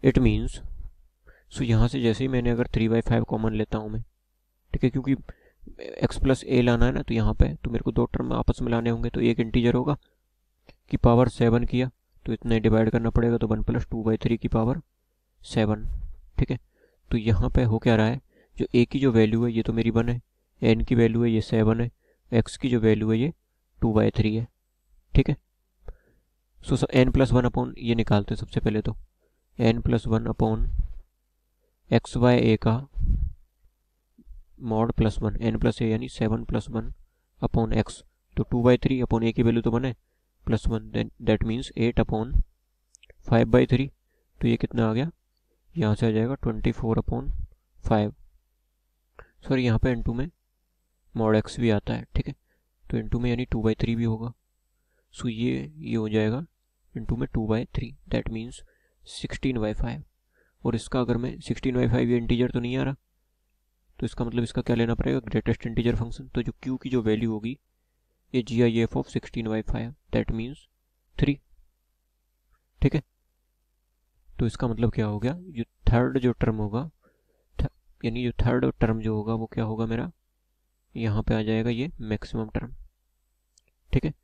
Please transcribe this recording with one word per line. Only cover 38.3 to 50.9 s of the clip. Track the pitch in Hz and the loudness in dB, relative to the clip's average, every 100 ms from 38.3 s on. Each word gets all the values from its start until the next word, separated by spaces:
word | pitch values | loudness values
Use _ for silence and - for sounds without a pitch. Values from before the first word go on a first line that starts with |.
| - | -6
तो | |
two | - 127 | -2 2
by | 120 123 | 4 4
three | 131 131 | 2 0
upon | 123 113 | 0 0
a | 113 | 0
की | 113 | 2
value | 117 117 | 2 2
तो | 117 | 0
वन | 117 131 | -2 -2
है, | 117 _ _ _ _ - | -8 _ _ _ _ -4
Plus | 113 - | -2 0
one, | 113 110 | -4 -4
then | 117 113 _ | -6 -6 _
that | 113 110 113 | 0 0 0
means | 113 135 - | -4 -6 -2
eight | 113 120 | -2 0
upon | 117 113 117 - - _ _ _ _ _ - - - | 0 -2 0 0 0 _ _ _ _ _ -20 -18 2
five | 117 117 | 2 6
by | 123 127 | 4 4
three, | 127 139 _ _ _ _ _ | 2 -2 _ _ _ _ _
तो | 117 | 0
ये | 117 | 0
कितना | - 120 113 | -2 -2 0
आ | |
गया, | 110 156 - _ _ _ _ _ 165 | 0 -4 -8 _ _ _ _ _ -4
यहाँ | 110 107 | -2 0
से | 117 | 0
आ | |
जाएगा | 110 117 139 | 0 -2 -2
ट्वेंटी | - 110 - | -6 -2 -4
फ़ोर | 117 113 110 | -2 -2 -2
upon | - 120 143 - - _ _ _ | -2 -4 -4 -6 -8 _ _ _
five। | - 110 104 - - _ _ _ _ _ _ _ _ - - _ | 0 2 0 -4 -20 _ _ _ _ _ _ _ _ -20 -20 _
Sorry, | - 135 123 | -4 0 2
यहाँ | 110 | 2
पे | 131 | 2
एन | 120 | 0
टू | 113 | -2
में | 117 151 _ _ _ _ _ _ | -4 -6 _ _ _ _ _ _